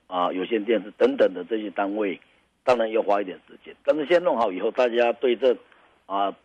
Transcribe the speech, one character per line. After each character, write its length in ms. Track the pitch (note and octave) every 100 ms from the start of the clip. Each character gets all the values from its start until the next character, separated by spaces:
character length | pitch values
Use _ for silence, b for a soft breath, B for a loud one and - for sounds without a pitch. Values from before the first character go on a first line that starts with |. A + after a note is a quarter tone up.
| -
啊， 240 | F2+ F2+
有 140 | F2 F#2
线 180 | A2+
电 180 | G2+ A2+
视 80 | G2+ -
等 200 | A#2+ C3+
等 160 | C3
的 100 | F2+
这 140 | F2 A2+
些 120 | G#2+
单 260 | F#2 G2 G#2+
位， 200 | G#2 E2+ b b b _
当 140 | - B2
然 120 | A2
要 120 | A2
花 200 | F#2 G2+
一 40 | G2+
点 120 | - _
时 140 | - -
间。 100 | -
但 100 | -
是 120 | D3 C#3
先 180 | F3
弄 140 | F3 C3+
好 120 | A2+
以 80 | F2+
后， 100 | G#2+
大 160 | G#2+ B2
家 240 | A#2 A#2
对 240 | A2+ C3 A2+
这， 180 | B2+ A2+ - b b b -
啊， 280 | G2 G2+ -